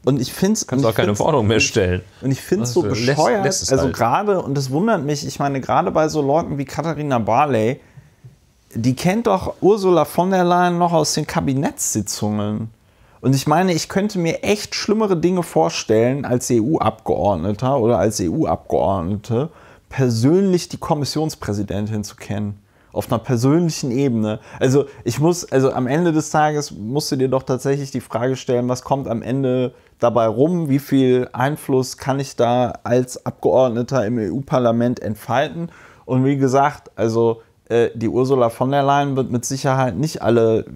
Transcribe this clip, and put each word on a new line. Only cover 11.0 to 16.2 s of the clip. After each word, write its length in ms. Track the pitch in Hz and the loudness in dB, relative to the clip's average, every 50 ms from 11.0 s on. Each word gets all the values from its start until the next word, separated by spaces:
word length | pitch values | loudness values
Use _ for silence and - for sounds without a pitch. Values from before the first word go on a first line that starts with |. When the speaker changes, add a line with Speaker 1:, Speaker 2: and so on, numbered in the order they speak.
| 151 - - | 2 0 -2
Speaker 1:
den 120 | 160 147 | -4 -4
Kabinettssitzungen. 1400 | - - 170 165 151 131 135 156 269 311 - - - - 110 101 - - - 110 104 104 104 104 104 107 107 110 110 - _ _ _ _ _ _ _ _ _ | -4 -4 -2 -2 0 0 0 -2 -4 -4 -6 -6 -4 -2 -2 -4 -4 -6 -4 -4 -2 -2 -2 -2 -4 -4 -6 -8 -10 -12 _ _ _ _ _ _ _ _ _
Und 160 | - 127 139 | 0 2 2
ich 100 | 135 - | 2 2
meine, 280 | 151 151 165 190 190 170 | 2 2 2 2 2 0
ich 160 | 160 - - | -2 -4 -4
könnte 300 | - 196 202 214 - 185 | -2 -2 -2 -2 -2 -2
mir 220 | 170 165 - - - | -2 -2 -2 -2 -2
echt 280 | 202 208 208 - - - | -2 -2 -2 -4 -8 -8
schlimmere 440 | - - - 202 220 220 196 185 | -6 -2 0 0 0 2 0 2
Dinge 260 | 160 151 175 185 180 170 | 2 2 2 2 0 -2
vorstellen, 800 | - - 156 165 165 - - - - 107 110 113 123 135 147 | 0 0 2 2 2 0 -4 0 2 2 4 4 2 0 -2